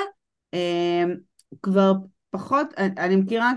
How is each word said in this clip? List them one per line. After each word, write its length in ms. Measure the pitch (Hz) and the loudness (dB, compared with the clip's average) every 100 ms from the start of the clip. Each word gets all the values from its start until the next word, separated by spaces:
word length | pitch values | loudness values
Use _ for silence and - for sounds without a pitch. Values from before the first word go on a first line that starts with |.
| 392 - _ _ - | -2 -10 _ _ -10
אה, 500 | 175 175 170 175 175 175 180 - _ - - | -6 -2 -2 0 0 -2 -4 -10 _ -20 -10
כבר 300 | 202 190 190 190 190 _ _ | 0 4 4 2 -2 _ _
פחות, 360 | 196 - 277 302 - | -12 -2 -2 -2 -2
אני, 160 | 190 190 | -4 -2
אני 180 | 180 190 | 0 2
מכירה 360 | 190 226 240 | 2 0 0